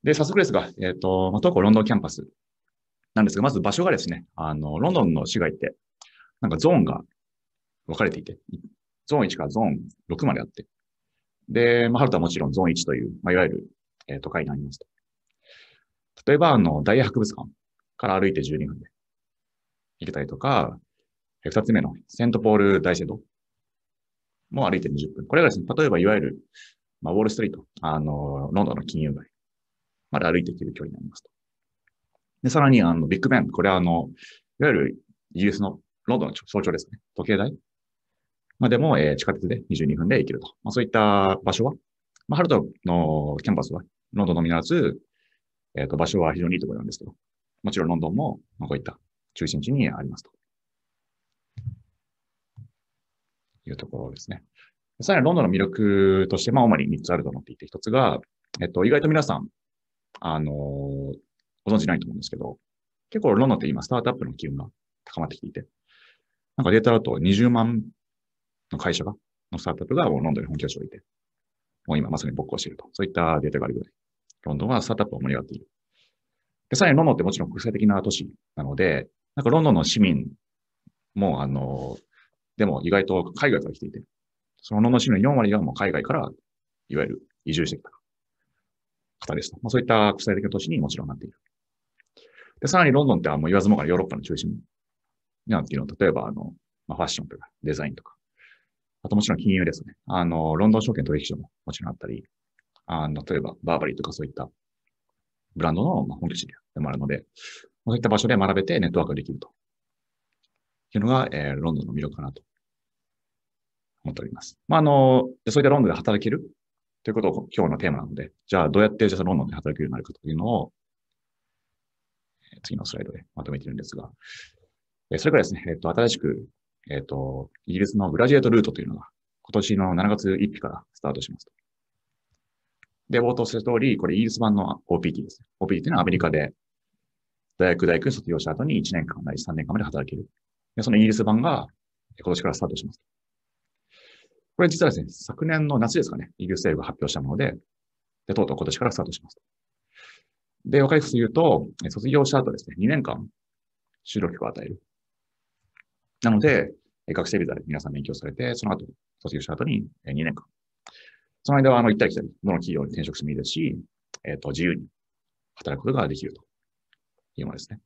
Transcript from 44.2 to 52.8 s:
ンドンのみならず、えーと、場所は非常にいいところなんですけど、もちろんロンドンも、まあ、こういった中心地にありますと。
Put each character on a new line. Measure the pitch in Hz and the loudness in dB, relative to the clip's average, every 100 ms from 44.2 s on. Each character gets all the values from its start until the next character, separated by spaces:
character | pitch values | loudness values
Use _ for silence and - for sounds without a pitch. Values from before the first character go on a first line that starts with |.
ン | 92 | 0
ド | |
ン | 85 | 2
の | |
み | 85 | 2
な | 82 | 0
ら | |
ず、 | - 170 85 - _ _ _ _ _ _ _ - | 0 0 0 -2 _ _ _ _ _ _ _ -8
え | |
ー | 67 | -4
と、 | - | -2
場 | 85 | 0
所 | 98 | 2
は | 82 | 0
非 | 87 | 0
常 | 85 | -2
に | 90 | -2
い | |
い | |
と | - | -4
こ | |
ろ | 57 | -8
な | |
ん | 55 | -10
で | |
す | - | -12
け | - | -18
ど、 | _ _ _ _ _ | _ _ _ _ _
も | 101 | -6
ち | 101 | -2
ろ | 82 | -2
ん | |
ロ | 85 | -2
ン | |
ド | 80 | -2
ン | 104 | -2
も、 | 156 - _ _ | -4 -8 _ _
ま | 71 | -8
あ、 | |
こ | 71 | -6
う | |
い | |
っ | |
た | - - _ _ _ | -8 -16 _ _ _
中 | - 82 | -8 -6
心 | 71 | -4
地 | 69 | -2
に | 139 98 | 0 0
あ | - | -2
り | 67 | -10
ま | - | -12
す | |
と。 | - _ _ _ _ _ _ _ _ _ _ _ _ - - - _ _ _ _ _ _ _ - - _ | -18 _ _ _ _ _ _ _ _ _ _ _ _ -14 -14 -14 _ _ _ _ _ _ _ -20 -20 _